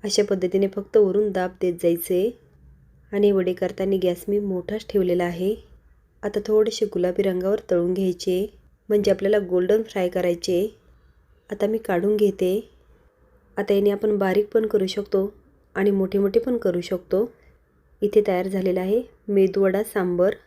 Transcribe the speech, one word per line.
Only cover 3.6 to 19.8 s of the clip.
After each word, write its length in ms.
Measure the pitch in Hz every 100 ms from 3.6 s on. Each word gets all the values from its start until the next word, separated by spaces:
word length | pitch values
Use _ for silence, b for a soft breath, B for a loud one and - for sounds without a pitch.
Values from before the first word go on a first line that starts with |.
| 185 185 196 190
गॅस 220 | 180 175 -
मी 100 | 208
मोठाच 460 | 202 185 175 214 -
ठेवलेला 360 | 208 180 180
आहे. 300 | 175 170 185 226 - - _ _ _ _
आता 180 | 208 208 202
थोडेसे 400 | 214 214 214 208
गुलाबी 360 | 190 180 180
रंगावर 380 | 196 180 185 208 -
तळून 220 | 180 175
घ्यायचे, 520 | 180 190 180 - 180 208 - _ _ _
म्हणजे 220 | 208 202
आपल्याला 280 | 190 196 208 190
गोल्डन 340 | 180 185 214
फ्राय 260 | 220 202 180
करायचे. 580 | 185 180 175 180 175 208 - _ _ _ _ _ _ _
आता 160 | 208 202
मी 120 | 220
काढून 380 | 220 180 190 214
घेते. 420 | 208 190 185 196 - _ _ _ _ _ _ _ _ -
आता 180 | 202
याने 160 | 196 202
आपण 260 | 202 214 208
बारीक 300 | 196 185 208
पण 180 | 226 220
करू 200 | 208 190
शकतो 460 | 190 202 190 196 - _ _ _
आणि 160 | - 196
मोठे 280 | 196 190 196
मोठे 220 | 196 208
पण 160 | 233 247
करू 240 | 196 175
शकतो. 440 | 175 180 - 190 240 b b b _ _ _ _
इथे 200 | 208 214 208
तयार 220 | 180 190
झालेला 320 | 190 185 185
आहे 220 | 185 214 254 _ -
मेदूवडा 540 | 202 190 196 196 185